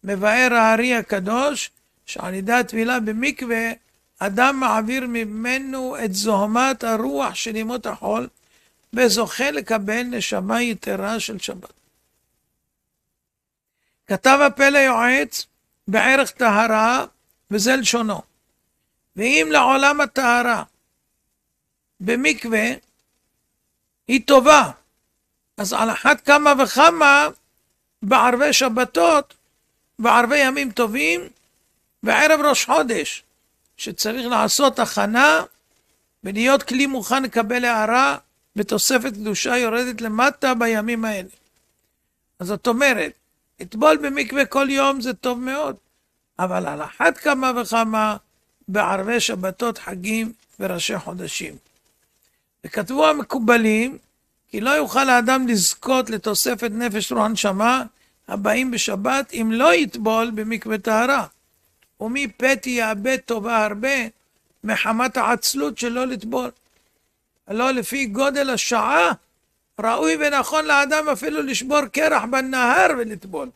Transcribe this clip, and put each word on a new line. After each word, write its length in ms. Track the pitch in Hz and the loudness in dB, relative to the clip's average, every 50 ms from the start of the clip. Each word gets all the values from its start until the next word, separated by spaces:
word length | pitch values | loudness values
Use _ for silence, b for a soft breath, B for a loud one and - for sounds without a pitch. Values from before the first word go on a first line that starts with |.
| - | -6
מבאר 500 | 190 202 190 196 214 214 247 254 254 240 | -6 -6 0 2 2 4 4 4 4 4
הארי 420 | 233 226 220 220 220 233 254 247 | 4 6 4 4 4 2 0 0
הקדוש, 760 | 233 202 - - 196 185 190 220 247 269 294 294 226 - - _ _ _ _ _ _ _ | 0 0 -2 -4 -4 -2 -2 -2 0 0 -2 -2 -4 -8 -12 _ _ _ _ _ _ _
שעל 280 | - - - - 180 185 | -16 -12 -10 -8 -8 -8
ידי 200 | 190 190 196 233 | -6 -2 0 0
הטבילה 460 | 247 240 240 - 226 226 233 254 254 | 0 0 0 -2 -2 -2 -2 -2 -2
במקווה, 720 | 220 208 214 220 240 294 - - 262 233 233 226 226 226 233 - _ _ _ _ _ _ _ _ | -2 -4 -4 -2 -2 -4 -4 -4 -6 -4 -2 -2 -2 -4 -6 -8 _ _ _ _ _ _ _ _
אדם 400 | 190 208 196 220 247 269 277 262 | -6 -4 0 2 2 2 2 0
מעביר 480 | 262 240 214 220 220 214 254 262 254 247 | 0 0 0 0 0 -2 -2 -4 -4 -4
ממנו 880 | 233 233 226 214 208 220 226 247 254 269 269 269 262 262 254 254 254 - 226 | -4 -6 -6 -6 -8 -6 -4 -4 -4 -4 -4 -6 -8 -6 -6 -6 -6 -4 -4
את 80 | 220 185 | -4 -4
זוהמת 720 | 196 202 220 214 196 202 208 220 240 254 269 269 - - | -2 0 0 2 2 2 2 2 2 2 2 0 -2 -2
הרוח 520 | 226 226 214 226 269 277 277 269 202 185 | -2 -2 0 -2 -2 -2 -2 -4 -4 -4
של 200 | - - 226 220 | -6 -8 -6 -6
ימות 300 | 220 220 220 247 254 - | -6 -6 -4 -6 -6 -6
החול, 420 | 233 - - - 196 208 226 247 - _ _ _ _ _ _ _ _ _ _ _ _ - | -8 -10 -6 -4 -2 -2 -2 -4 -8 _ _ _ _ _ _ _ _ _ _ _ _ 0
וזוכה 580 | 226 254 240 190 214 226 - - - 254 277 | 2 4 4 4 2 -2 -4 -2 -2 -2 -2
לקבל 520 | 294 294 214 - 226 220 202 196 214 233 247 | -2 -4 -2 -2 -2 -2 -2 -2 -4 -4 -4
נשמה 580 | 247 247 233 190 - 214 196 185 196 226 233 | -6 -6 -6 -6 -4 -4 -4 -2 -2 0 0
יתרה 580 | 240 240 220 180 - - 202 190 190 202 226 226 | 0 -2 -4 -6 -6 -6 -6 -4 -4 -4 -4 -6
של 200 | 202 - 220 185 | -6 -8 -8 -10
שבת. 340 | - - - 180 185 - _ _ _ _ _ _ _ _ _ _ _ _ _ _ _ _ _ _ _ _ _ _ _ _ _ _ _ _ _ _ _ _ _ _ _ _ _ _ _ _ _ _ _ _ _ _ _ - | -10 -10 -10 -12 -14 -20 _ _ _ _ _ _ _ _ _ _ _ _ _ _ _ _ _ _ _ _ _ _ _ _ _ _ _ _ _ _ _ _ _ _ _ _ _ _ _ _ _ _ _ _ _ _ _ -6
כתב 320 | 196 185 - 262 269 277 294 277 | -6 0 4 4 6 6 6 4
הפלא 300 | - - 277 277 285 285 | 4 4 2 4 6 4
יועץ 680 | 269 269 247 226 233 240 254 277 294 - - - - _ _ _ _ _ _ _ _ - | 4 4 2 2 2 2 2 0 -2 -4 -6 -10 -12 _ _ _ _ _ _ _ _ -2
בערך 440 | 190 220 - 240 269 269 269 - | 0 0 2 4 4 2 2 0
טהרה, 760 | - _ 254 233 202 208 226 226 220 214 220 226 247 262 - - _ _ _ _ _ _ _ _ | -2 _ 0 2 4 4 2 2 2 2 2 2 0 0 -4 -6 _ _ _ _ _ _ _ _
וזה 240 | 202 214 196 240 262 | -4 -2 0 2 0
לשונו. 460 | 269 240 - - 233 226 214 202 165 - _ _ _ _ _ _ _ _ _ _ _ _ _ _ _ _ _ _ | 0 0 0 -2 0 -2 -2 -4 -6 -10 _ _ _ _ _ _ _ _ _ _ _ _ _ _ _ _ _ _
ואם 320 | 180 208 247 277 311 320 311 | -4 -2 2 2 2 2 4
לעולם 500 | 302 294 254 247 269 269 277 277 294 294 | 4 4 6 6 4 4 4 2 4 2
הטהרה 640 | 285 - _ - 269 240 240 240 240 247 233 196 151 - _ _ _ _ _ _ _ _ _ _ _ _ _ _ _ _ _ _ _ _ _ _ _ _ _ _ | 0 0 _ 0 2 2 2 2 2 0 0 -2 -4 -10 _ _ _ _ _ _ _ _ _ _ _ _ _ _ _ _ _ _ _ _ _ _ _ _ _ _
במקווה 720 | 190 190 233 240 262 311 302 - - 233 226 214 214 233 254 - _ _ _ _ _ _ _ _ _ _ _ _ _ _ _ _ _ _ _ _ _ _ _ _ _ - | -4 -2 -2 0 2 0 0 -2 -2 -2 0 0 0 -2 -4 -8 _ _ _ _ _ _ _ _ _ _ _ _ _ _ _ _ _ _ _ _ _ _ _ _ _ 0
היא 140 | 240 269 - | 0 0 2
טובה, 460 | - 285 269 240 285 302 294 233 151 131 _ _ _ _ _ _ _ _ _ _ _ _ _ _ _ _ - | 6 6 6 8 8 8 6 6 2 -4 _ _ _ _ _ _ _ _ _ _ _ _ _ _ _ _ -8
אז 160 | 208 190 - | -6 -4 -2
על 160 | - 220 226 | -2 -2 -2
אחת 320 | 214 - - 262 294 - | -2 0 2 2 2 2
כמה 320 | _ - 285 294 294 294 285 262 269 | _ 4 4 6 6 4 4 4 2
וכמה 640 | - - 240 294 330 339 330 311 285 277 285 302 302 - _ _ _ _ _ _ _ _ _ _ _ _ _ | 0 4 6 6 6 6 6 4 6 6 4 4 0 -4 _ _ _ _ _ _ _ _ _ _ _ _ _
בערבי 520 | - 196 254 240 226 247 240 240 277 294 262 | -2 2 4 4 4 4 4 2 2 2 2
שבתות, 800 | - 262 262 220 240 254 - _ 330 339 339 320 294 277 _ - _ _ _ _ _ _ _ _ _ _ _ _ - | 2 2 0 0 0 -2 -2 _ 2 4 4 4 2 0 _ -16 _ _ _ _ _ _ _ _ _ _ _ _ -2
בערבי 380 | 220 233 220 233 240 226 277 294 | 2 4 4 4 4 4 4 4
ימים 340 | 277 262 262 285 277 262 | 4 2 2 -2 -4 -4
טובים, 580 | 202 - 240 220 208 262 294 320 339 349 359 - _ _ _ _ _ _ _ _ _ _ _ _ _ _ - | -2 -2 -2 0 0 -2 0 0 -2 -2 -4 -10 _ _ _ _ _ _ _ _ _ _ _ _ _ _ -2
וערב 360 | 214 226 - 294 311 311 302 | 0 2 4 6 4 4 4
ראש 260 | 285 294 262 - - | 4 2 2 2 2
חודש, 580 | - 262 320 302 247 226 185 147 - - - _ _ _ _ _ _ _ _ _ _ _ _ | 2 2 2 2 0 -2 -4 -4 -6 -8 -12 _ _ _ _ _ _ _ _ _ _ _ _
שצריך 500 | - - - - - 214 226 254 247 240 | -12 -12 -8 -6 -4 -4 -4 -4 -4 -2
לעשות 520 | 247 220 214 208 - - 285 269 - - | 0 0 0 0 2 2 2 2 2 2
הכנה 640 | 233 - - 214 202 208 220 240 269 302 311 320 - - _ _ _ _ _ _ _ _ _ _ _ _ _ _ - | -2 -2 0 -2 -2 0 2 4 4 6 4 4 0 -4 _ _ _ _ _ _ _ _ _ _ _ _ _ _ -12
ולהיות 400 | 190 196 208 233 254 269 277 - | -8 -4 0 2 4 4 2 2
כלי 220 | - 240 254 277 | -2 -2 0 0
מוכן 380 | 285 269 254 196 - 233 269 262 | 0 -2 -6 -2 -2 -2 -2 -2
לקבל 420 | 233 - 233 226 202 247 247 247 | -2 -2 -2 -2 0 -2 -2 0
הארה 520 | 240 233 220 214 214 233 247 269 285 285 - _ _ _ _ _ _ _ | 0 0 0 0 0 2 2 2 2 0 -4 _ _ _ _ _ _ _
ותוספת 580 | 208 208 - 220 208 - - 269 247 226 269 214 | -6 -4 -2 -2 -2 0 0 0 0 -2 -2 -8
קדושה 440 | 202 214 214 208 185 - 254 247 247 | -8 -6 -6 -4 -4 -2 -2 -2 0
יורדת 440 | 247 226 220 240 254 247 247 214 | 0 0 0 -2 -2 -4 -6 -8
למטה 520 | 233 226 214 220 247 277 - - - 262 254 | -8 -6 -2 2 0 0 0 0 -2 -2 0
בימים 520 | 233 233 226 226 214 208 226 240 226 220 | 0 0 0 0 0 -2 -2 -4 -4 -4
האלה. 240 | 220 214 196 185 185 - _ _ _ _ _ _ _ _ _ _ _ _ _ _ _ _ _ _ _ _ _ | -4 -6 -6 -8 -12 -20 _ _ _ _ _ _ _ _ _ _ _ _ _ _ _ _ _ _ _ _ _
אז 80 | 180 175 | -8 -6
זאת 200 | 208 196 _ 247 | -6 -2 _ 0
אומרת, 440 | 233 240 285 277 254 202 156 147 - _ _ _ _ _ _ _ _ _ | 2 4 4 2 2 2 -2 -6 -8 _ _ _ _ _ _ _ _ _
לטבול 380 | - 180 - 214 277 302 311 294 | -18 -12 -4 2 4 4 4 4
במקווה 480 | 294 285 277 294 285 220 254 285 269 | 2 -4 -2 -4 -4 -2 0 -2 -2
כל 220 | - - 277 277 269 | 0 0 0 0 2
יום 320 | 277 269 277 277 277 277 | 2 2 2 2 0 -2
זה 120 | 226 254 233 | -4 -6 -8
טוב 260 | - - 254 247 240 | -4 -4 -4 -4 -4
מאוד, 360 | 254 254 269 285 302 277 254 - _ _ _ _ _ _ _ _ _ _ _ - | -6 -6 -6 -4 -6 -6 -8 -10 _ _ _ _ _ _ _ _ _ _ _ -4
אבל 280 | 180 185 180 185 180 147 | -4 -2 -2 -4 -4 -4
על 140 | 147 147 | -6 -8
אחת 360 | 151 - - - - 339 - - | -10 -12 -4 0 0 0 0 0
כמה 340 | - 302 285 262 262 262 247 240 | 0 0 0 2 0 -2 -2 -2
וכמה 560 | 240 185 226 226 226 220 220 220 214 214 208 208 _ _ _ _ _ _ _ _ _ - | -4 -2 0 0 0 0 0 0 0 -2 -2 -6 _ _ _ _ _ _ _ _ _ -4
בערבי 520 | 190 208 202 175 190 190 190 208 233 240 | -2 0 0 0 0 -2 -2 -2 -2 -2
שבתות, 580 | - - 226 190 180 190 185 _ 240 233 220 - | 0 -2 -4 -4 -6 -6 -4 _ -4 -4 -4 -6
חגים 560 | - - 196 185 180 208 220 226 226 220 226 _ _ _ _ _ | -10 -12 -12 -10 -6 -4 -4 -2 -4 -6 -8 _ _ _ _ _
וראשי 400 | 196 190 180 175 165 - - 185 | -6 -6 -4 -4 -4 -4 -6 -6
חודשים. 560 | - - 165 185 180 160 - - - 151 147 131 _ _ _ _ _ _ _ _ _ _ _ _ _ _ _ _ _ _ _ _ _ | -8 -10 -12 -12 -10 -10 -10 -10 -10 -10 -14 -18 _ _ _ _ _ _ _ _ _ _ _ _ _ _ _ _ _ _ _ _ _
וכתבו 420 | 165 - - 202 165 262 277 311 311 | -10 -8 -8 -6 -4 -2 2 2 2
המקובלים, 880 | 302 294 254 - - 269 226 214 240 233 220 220 214 220 233 262 269 - _ _ _ _ _ _ _ _ _ _ | 2 0 -4 -6 -6 -2 2 4 4 4 4 2 2 2 0 -2 -6 -12 _ _ _ _ _ _ _ _ _ _
כי 120 | - 214 | -8 -4
לא 80 | 208 254 | -2 0
יוכל 400 | 277 302 294 - - 269 269 262 | 0 0 0 0 0 0 2 4
האדם 380 | 247 247 233 220 262 269 262 240 | 4 4 4 2 2 2 2 2
לזכות 600 | 240 202 175 - - _ - 240 262 254 254 214 | 2 2 2 0 -2 _ -2 0 0 0 0 -2
לתוספת 640 | 226 208 - 220 214 - - 254 247 220 - 233 | -6 -6 -4 -4 -2 -2 -2 -2 -2 -2 -4 -6
נפש 400 | 208 226 240 240 196 214 196 - | -4 -4 -4 -4 -4 -4 -4 -2
רוח 160 | 247 233 208 214 | 0 0 0 0
נשמה 560 | 226 190 - 208 190 190 214 233 254 262 247 220 _ _ _ _ _ _ _ - | 0 0 -2 -2 0 2 2 2 2 0 -2 -6 _ _ _ _ _ _ _ -8
הבאים 440 | - 202 196 214 214 240 262 262 | -8 -4 0 0 0 0 0 -2
בשבת, 600 | 240 208 - - 208 196 202 247 262 277 269 - - | -2 -4 -4 -4 -4 -2 -2 0 0 0 -2 -4 -6
אם 180 | 233 226 220 | -4 -2 -2
לא 220 | 220 233 262 320 349 | 0 2 4 4 4
יטבול 580 | 349 302 196 - 240 214 220 220 226 233 240 220 | 4 2 -2 -4 -4 -2 -2 0 0 -2 -2 -4
במקווה 420 | 214 214 220 226 220 - 220 220 214 | -6 -6 -6 -6 -6 -4 -6 -6 -4
טהרה. 480 | 208 226 220 220 240 254 277 269 196 - _ _ _ _ _ _ _ _ _ _ _ _ _ _ | -2 0 0 0 2 2 0 -2 -2 -6 _ _ _ _ _ _ _ _ _ _ _ _ _ _
ומי 280 | 208 220 240 277 285 233 | -8 -6 -4 -4 -6 -6
פתי 420 | - _ 240 262 269 269 - 254 | -6 _ 0 0 0 0 -2 -6
יאבד 480 | 247 240 226 220 220 202 202 262 262 262 - | -4 -2 -2 -2 -4 -4 -2 -2 -2 -2 -4
טובה 400 | - 240 220 202 233 233 226 214 | -6 -6 -6 -4 -2 0 0 0
הרבה 420 | 214 208 202 220 269 277 269 233 226 _ _ _ _ _ _ _ _ _ _ - | 0 -2 -4 -2 -2 -2 -2 -4 -6 _ _ _ _ _ _ _ _ _ _ -4
מחמת 540 | 208 220 - - 214 226 226 254 254 - 262 | -4 -2 -2 0 -2 0 0 0 -2 0 -2
העצלות 600 | 247 220 247 - - - - 269 285 294 226 - | 0 0 0 0 -2 -4 -4 -2 -4 -4 -4 -4
שלא 300 | 233 240 233 247 254 262 | -6 -4 -4 -4 -4 -4
לטבול. 440 | 262 208 196 220 240 254 247 240 - _ _ _ _ _ _ _ _ _ _ _ _ _ _ _ _ _ _ - | -6 -8 -10 -6 -6 -6 -6 -6 -12 _ _ _ _ _ _ _ _ _ _ _ _ _ _ _ _ _ _ -10
הלא 240 | 196 220 247 262 | -4 -2 -2 -2
לפי 340 | 269 247 202 - 233 277 277 | -2 -2 -4 -6 -6 -6 -6
גודל 440 | 226 196 233 269 277 269 285 277 269 | -4 -2 -2 -2 0 0 0 -2 -2
השעה, 640 | 254 214 - - 240 226 208 226 277 320 339 339 247 - _ _ _ _ _ _ _ _ _ _ _ - | -2 -4 -2 -2 -2 0 0 2 2 2 2 2 0 -4 _ _ _ _ _ _ _ _ _ _ _ -4
ראוי 380 | - 220 233 - 311 320 330 311 | -2 -2 0 0 0 0 0 0
ונכון 460 | 294 294 285 277 - - 294 311 311 | 0 0 0 0 -2 0 -2 -2 0
לאדם 440 | 311 294 285 285 277 311 311 311 302 | 2 2 2 2 2 0 -2 0 -2
אפילו 320 | 277 - - 311 294 311 | -4 -2 -4 -6 -4 -4
לשבור 440 | 294 269 254 - 240 262 294 294 285 | -4 -4 -4 -6 -4 0 0 0 0
קרח 380 | - - 277 311 311 302 254 202 | 0 -2 0 0 2 2 0 0
בנהר 640 | 233 247 262 269 262 262 262 247 240 262 349 381 359 311 247 | 0 -2 -2 -2 -2 -2 0 2 2 4 4 4 4 2 0
ולטבול. 520 | 233 220 214 190 - 190 180 151 277 254 _ | -4 -6 -8 -12 -14 -12 -10 -10 -10 -10 _